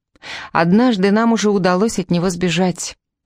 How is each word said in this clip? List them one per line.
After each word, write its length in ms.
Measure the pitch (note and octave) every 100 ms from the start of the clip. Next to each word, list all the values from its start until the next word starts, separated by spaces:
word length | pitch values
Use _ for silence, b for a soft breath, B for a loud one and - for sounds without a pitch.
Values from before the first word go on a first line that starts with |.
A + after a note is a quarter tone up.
| _ _ B B B
«Однажды 580 | - E3+ G3+ B3+ G3+ G3
нам 220 | G#3+ A#3
уже 180 | A3+ G#3
удалось 480 | G3+ F3+ F3+ A3 G#3
от 120 | -
него 200 | F3 F#3
сбежать. 680 | F3 F3+ E3 F#3 - - - _ _